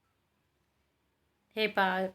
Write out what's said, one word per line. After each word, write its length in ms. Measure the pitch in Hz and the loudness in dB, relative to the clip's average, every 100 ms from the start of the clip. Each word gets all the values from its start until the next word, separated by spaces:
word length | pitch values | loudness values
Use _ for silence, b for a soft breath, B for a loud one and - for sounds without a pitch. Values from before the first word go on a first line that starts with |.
| _ _ _ _ _ _ _ _ _ _ _ _ _ _ _ 220 | _ _ _ _ _ _ _ _ _ _ _ _ _ _ _ -2
हे 120 | 214 | -2
पहा, 380 | 214 190 185 190 | 2 2 0 -4